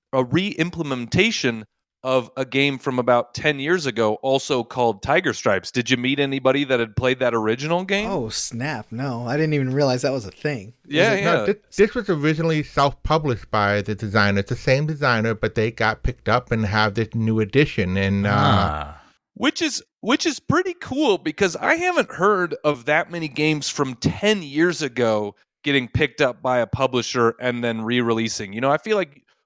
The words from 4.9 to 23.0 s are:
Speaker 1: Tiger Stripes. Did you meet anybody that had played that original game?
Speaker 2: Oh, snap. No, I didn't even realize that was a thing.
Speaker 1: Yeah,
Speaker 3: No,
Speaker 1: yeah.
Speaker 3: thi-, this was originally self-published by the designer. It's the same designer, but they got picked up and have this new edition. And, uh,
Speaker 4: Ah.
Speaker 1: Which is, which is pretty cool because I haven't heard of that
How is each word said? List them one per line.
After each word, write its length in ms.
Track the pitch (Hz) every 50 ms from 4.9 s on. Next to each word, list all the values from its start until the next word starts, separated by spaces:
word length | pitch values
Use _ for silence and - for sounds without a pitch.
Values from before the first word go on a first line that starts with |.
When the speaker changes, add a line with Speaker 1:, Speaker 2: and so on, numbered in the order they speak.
| 104 98
Speaker 1:
Tiger 300 | - 135 151 185 185 135
Stripes. 400 | 104 - - 113 98 92 - -
Did 180 | - 123 117 120
you 60 | 131
meet 240 | 120 123 131 139 143
anybody 420 | 139 139 135 135 127 131 131 143 143
that 140 | 131 131 117
had 160 | 117 110 101
played 240 | - 127 127 131 123
that 160 | 127 120 117
original 480 | 113 107 107 117 127 147 160 170 180 190
game? 240 | 185 196 202 214 226
Speaker 2:
Oh, 200 | 196 147 117 110
snap. 580 | - - - - 120 113 131 156 143 107 - -
No, 340 | 113 120 139 139 120 120 123
I 100 | 117 135
didn't 180 | 151 156 156 151
even 180 | 143 131 127
realize 300 | 131 143 143 131 127 123
that 100 | 143 135
was 120 | 135 127 101
a 60 | 92
thing. 440 | - - - 151 139 107 95 117 - _ _
Speaker 1:
Yeah, 220 | 139 143 160 196 226
Speaker 3:
No, 80 | 202
Speaker 1:
yeah. 300 | 196 - 170 170 120 104
Speaker 3:
thi-, 80 | 196 214 - _ _ -
this 180 | - 214 220 -
was 120 | 247 196 -
originally 540 | 170 147 143 156 156 156 165 165 156 151
self-published 880 | 143 - - 147 143 139 - - - - 156 160 151 139 117 - - -
by 320 | - 107 101 101 104 104
the 140 | 98 107 104
designer. 420 | - 110 101 101 107 101 101 98 101
It's 100 | 98 -
the 60 | 123
same 300 | - - 139 131 139 151
designer, 480 | 151 156 139 143 127 117 110 110 113 107
but 220 | - - 107 -
they 160 | 117 110 117
got 320 | - - 110 110 107 - -
picked 240 | 123 - - - 104
up 240 | 113 123 - -
and 120 | 120 113 107
have 280 | 92 107 107 107 104 101
this 140 | 117 110 - -
new 260 | 113 110 113 110 110
edition. 560 | 107 101 - 135 156 - - 113 92 90 92
And, 300 | 98 98 98 101 101 101
uh, 40 | 104
Speaker 4:
Ah. 680 | 101 - 147 139 104 95 87 78 76 76 76 73 82 - - _ _ _ _ _ -
Speaker 1:
Which 260 | - 220 311 - -
is, 220 | 330 285 - - - _ _ _
which 240 | - 214 285 - -
is 120 | 330 247 -
pretty 340 | - - 285 359 370 370 339 -
cool 380 | - - 262 285 311 233 190 -
because 380 | - 156 - - 202 175 160
I 180 | - - 269 330
haven't 360 | 330 359 359 349 302 190 -
heard 420 | - 160 185 208 208 185 175 156 - - -
of 220 | 151 143 120 117
that 240 | 143 147 170